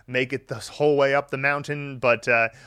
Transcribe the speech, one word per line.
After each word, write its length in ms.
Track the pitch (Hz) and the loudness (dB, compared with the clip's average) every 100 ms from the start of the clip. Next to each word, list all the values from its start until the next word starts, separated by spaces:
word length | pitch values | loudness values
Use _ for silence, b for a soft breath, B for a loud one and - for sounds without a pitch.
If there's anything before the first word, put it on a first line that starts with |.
| b | b
make 260 | 123 127 | -4 -4
it 160 | 135 - | -6 -10
this 200 | 117 - | -12 -10
whole 280 | - 147 143 | 0 2 4
way 180 | 139 | 4
up 160 | 139 139 | 2 -2
the 60 | 135 | -2
mountain?" 640 | 139 143 147 147 143 131 | -2 -2 -4 -8 -8 -2
But, 300 | 123 117 - | 2 2 2
uh, 200 | 117 113 B | 2 2 B